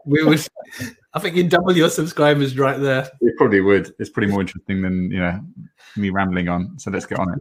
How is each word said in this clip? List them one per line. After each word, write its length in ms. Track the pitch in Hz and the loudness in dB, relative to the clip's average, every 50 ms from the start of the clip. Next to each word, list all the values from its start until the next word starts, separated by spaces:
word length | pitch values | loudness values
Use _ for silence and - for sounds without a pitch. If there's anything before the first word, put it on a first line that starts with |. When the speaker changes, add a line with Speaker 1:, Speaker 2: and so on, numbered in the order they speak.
| - | -4
Speaker 1:
We 160 | 131 139 156 156 | 0 0 2 4
would, 180 | 151 165 156 - - _ - - - - - | 4 2 2 0 -6 _ -18 -20 -18 -14 -12
<laughs> 340 | - - - _ _ _ - | -12 -12 -14 _ _ _ -8
I 60 | 160 | -6
think 160 | 208 185 165 | -6 -2 0
you'd 140 | 180 175 170 | 0 2 4
double 280 | 180 170 180 185 180 | 4 4 4 4 4
your 120 | 170 156 165 | 4 4 2
subscribers 680 | - - 156 - - - 147 147 147 143 139 135 131 | 2 -2 -4 -4 0 2 2 4 4 4 2 0 0
right 220 | 131 139 135 135 135 | 0 0 0 0 0
there. 280 | 139 139 131 131 131 - - - | 0 0 0 -2 -2 -6 -4 -2
Speaker 2:
It 160 | 123 117 - | 0 0 2
probably 240 | - 147 117 101 98 | 2 2 4 4 4
would. 320 | 95 98 101 95 92 - - - | 4 4 4 2 2 -2 -8 -12
It's 100 | 107 - | -12 -8
probably 220 | - - 107 98 | -4 -2 0 0
more 100 | 98 98 | 0 0
interesting 400 | 95 90 - 90 - - 98 95 | -2 -4 -8 -10 -8 -6 -4 -2
than, 300 | 95 92 92 92 90 90 | -2 -2 -2 -2 -2 -4
you 80 | 92 95 | -2 -2
know, 200 | 90 87 87 101 143 175 - - - - _ _ _ - - | -2 -2 -4 -6 -10 -14 -18 -20 -20 -20 _ _ _ -12 -6
me 140 | 107 101 98 | -4 -4 -2
rambling 400 | 92 98 98 92 90 90 87 87 | 0 -2 -2 0 -2 -2 -2 -2
on. 300 | 87 90 90 - - - | -2 -4 -4 -6 -10 -12
So 100 | - 101 | -8 -6
let's 160 | 95 92 - | -6 -6 -6
get 140 | - 98 - | -6 -4 -4
on 160 | 92 90 87 - | -4 -4 -4 -6